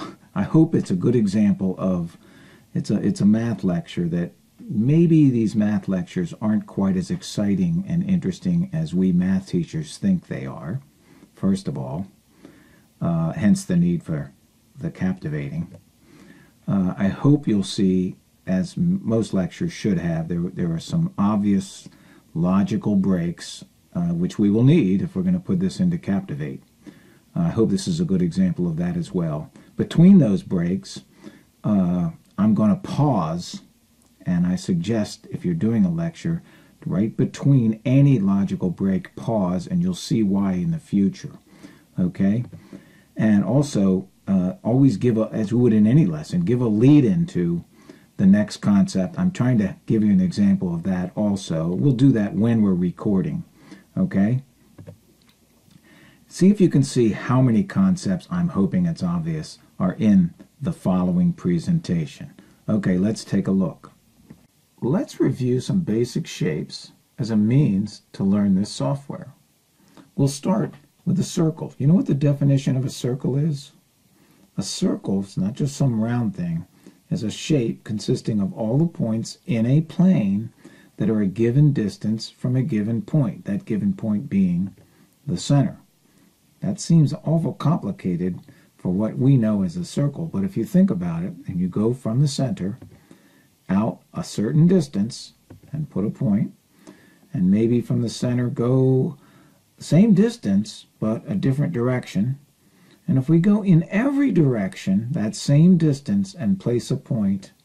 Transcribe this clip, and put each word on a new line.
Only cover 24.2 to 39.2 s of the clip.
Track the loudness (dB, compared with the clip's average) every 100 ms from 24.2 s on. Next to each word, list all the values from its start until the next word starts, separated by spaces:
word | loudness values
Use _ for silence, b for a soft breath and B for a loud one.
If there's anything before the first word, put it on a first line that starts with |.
| -4 0
we | 2
will | 4
need | 6 6 4 0
if | -2
we're | -2
gonna | -2 -2
put | -2 -2
this | -2 -2
into | -2 -2
Captivate. | -2 -4 -4 -8 -8 -10 -16 _ B B B B _ -4
Uh, |
I | -2
hope | 0 0
this | 0 -2
is | -2
a | 0
good | 0
example | 0 0 0 0 -4
of | -2
that | -4 -4
as | -4
well. | -4 -4 -6 -10 B B
Between | -8 -2 6 8 8
those | 6 2
breaks, | -2 -2 -2 -4 -6 -18 -20 B B B B _
uh, | -2 0 2 0 -2 -6 _ -2
I'm | 2
gonna | 4 2 0
pause, | -2 0 0 0 -2 -6 -8 -14 -18 _ _ _ _ _
and | -2 0 0
I |
suggest | -2 -2 -2 -2 -2 -4 -10 -14
if | -6
you're | -4
doing | -2 0 2
a | 2
lecture, | 0 -4 -6 -6 -6 b b b _
right | -4 -2 -2 -2
between | -4 -2 2 4 2 0
any | 2 4 6 4
logical | 2 0 0 -2 -4
break, | -2 0 -2 -4
pause, | -10